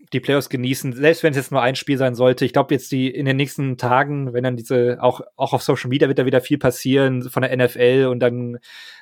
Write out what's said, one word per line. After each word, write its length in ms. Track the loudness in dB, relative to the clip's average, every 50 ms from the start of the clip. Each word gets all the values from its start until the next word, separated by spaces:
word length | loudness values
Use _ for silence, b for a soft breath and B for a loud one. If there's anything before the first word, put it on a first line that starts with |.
| _ _
die 80 | -6 -4
Playoffs 300 | 0 0 0 0 0 -2
genießen, 440 | -4 -4 -2 -2 -4 -4 -6 -8 -4
selbst 280 | 2 2 2 4 4
wenn 100 | 2 0
es 60 | 0
jetzt 140 | 0 -2 -2
nur 100 | 0 0
ein 140 | 0 0 0
Spiel 220 | -2 -2 -2 0
sein 180 | 0 0 0 0
sollte. 300 | 2 4 2 4 2 0
Ich 80 | 0 2
glaub 180 | 2 2 2
jetzt 200 | 0 -2 -2 -4
die, 180 | -4 -2 -2 -2
in 160 | -4 -4 -2
den 120 | -2 0
nächsten 400 | 0 -2 -2 -4 -4 -4 -4 -4
Tagen, 560 | -4 -2 0 2 2 2 0 -2 -6 -6 -4 -2
wenn 100 | -2 -2
dann 140 | -2 -4
diese, 400 | -4 -4 -2 0 2 2 2 0 0
auch, 200 | 0 0 0 -2 -6 -14 _
auch 180 | -6 -4 -2 -2
auf 80 | -2
Social 280 | 0 0 -2 -2 -2 -2
Media 180 | 0 2 2
wird 100 | 2 2
da 80 | 2 0
wieder 160 | 2 0 0
viel 160 | 0 0 -2
passieren 680 | 0 0 0 -2 -2 0 0 2 2 2 2 0 -2 -4 -6
von 120 | -4 -4
der 100 | -2 -2
N 80 | 0 0
F 160 | 0 0 2
L 320 | 2 2 4 4 4 2
und 140 | 2 2 2
dann, 360 | 0 0 0 -2 -6 -8 -10 -12 B B B B B B B B